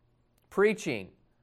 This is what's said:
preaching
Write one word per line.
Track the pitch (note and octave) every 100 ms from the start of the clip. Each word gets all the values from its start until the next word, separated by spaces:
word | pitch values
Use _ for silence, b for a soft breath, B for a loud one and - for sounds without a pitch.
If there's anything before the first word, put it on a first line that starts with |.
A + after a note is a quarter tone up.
| _ _ _ _ _
preaching | - G#3 G#3+ E3+ A2+ F#2 - _ _